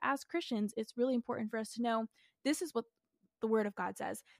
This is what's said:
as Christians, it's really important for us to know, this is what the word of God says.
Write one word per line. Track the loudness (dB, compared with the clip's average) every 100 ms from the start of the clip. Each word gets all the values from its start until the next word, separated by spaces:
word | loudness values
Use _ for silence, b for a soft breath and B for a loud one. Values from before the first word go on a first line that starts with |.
as | 0 0
Christians, | -2 -4 -2 0 -2 -2
it's | -4 0
really | 2 2
important | 0 -2 -2
for | -4
us | -4
to | -2
know, | 0 0 -2 b b b 0
this | 2
is | 0
what | -2 -4 _ _ _ _ _
the | 2
word | 4 2
of | 0
God | -4 -4
says. | -6 -6 -10